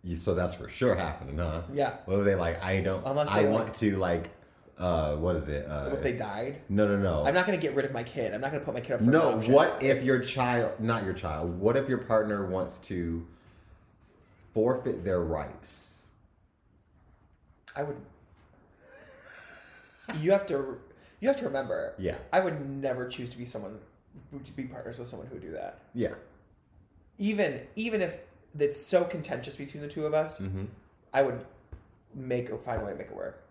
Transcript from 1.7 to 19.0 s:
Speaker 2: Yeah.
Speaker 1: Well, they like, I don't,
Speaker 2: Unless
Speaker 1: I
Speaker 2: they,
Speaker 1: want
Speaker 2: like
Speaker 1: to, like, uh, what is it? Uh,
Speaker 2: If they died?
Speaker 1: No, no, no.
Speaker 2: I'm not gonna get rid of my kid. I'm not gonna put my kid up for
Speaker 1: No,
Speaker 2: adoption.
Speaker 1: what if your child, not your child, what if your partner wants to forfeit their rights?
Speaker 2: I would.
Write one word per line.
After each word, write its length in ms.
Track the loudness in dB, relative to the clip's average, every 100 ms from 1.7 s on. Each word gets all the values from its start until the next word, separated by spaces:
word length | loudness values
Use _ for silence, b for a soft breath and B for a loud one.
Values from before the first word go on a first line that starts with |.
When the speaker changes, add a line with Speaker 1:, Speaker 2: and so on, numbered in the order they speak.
Speaker 2:
Yeah. 240 | -2 -2 -4
Speaker 1:
Well, 180 | -2 2
they 120 | 4
like, 280 | 4 0 0
I 160 | 0 0
don't, 260 | 0 -2
Speaker 2:
Unless 260 | -2 0 2
Speaker 1:
I 120 | 4
Speaker 2:
they, 60 | 4
Speaker 1:
want 160 | 4
Speaker 2:
like 80 | 0 0
Speaker 1:
to, 160 | 2 2
like, 320 | 2 0 -2 -14 b b b -2
uh, 380 | 0 2 2 0
what 180 | 0
is 140 | 0 -2
it? 180 | -4 -4
Uh, 220 | -6 -4
Speaker 2:
If 100 | -2
they 100 | -2
died? 480 | -2 -4 -4 -6 -8 -2
Speaker 1:
No, 180 | 2 4
no, 80 |
no. 300 | 4 2 2
Speaker 2:
I'm 80 | 4
not 120 | 4
gonna 120 | 2 0
get 180 | 0
rid 100 | 0
of 60 | 0
my 120 | -4
kid. 300 | -6 -4 -4
I'm 60 | -2
not 120 | -4
gonna 100 | -4
put 120 | -4
my 40 | -6
kid 140 | -2
up 60 | 2
for 60 | 6
Speaker 1:
No, 220 | 8 6
Speaker 2:
adoption. 200 | 2 8
Speaker 1:
what 300 | 8 8 4
if 200 | 2 4
your 160 | 4 2
child, 600 | 2 0 2 4 2 0
not 240 | 0 0
your 100 | 0
child, 440 | -4 -4 -2 -4 2
what 160 | 4
if 140 | 4 2
your 80 | -2
partner 480 | 4 4 4 0
wants 320 | 0 -2 -2 -8 -6
to 400 | -2 -2 -4 -6 b b b b b _ _ -20 -20 -20 -20 -4
forfeit 500 | 2 2 2 -2 -4
their 160 | 0 0
rights? 640 | 0 -2 -4 -10 -16 -18 -18 -20 -20 _ _ _ _ _ _ _ _ _ _ _ _ _ _ _ -14
Speaker 2:
I 80 | -8
would. 140 | -6 -8 -14 -20 _ _ _ _ _ B B B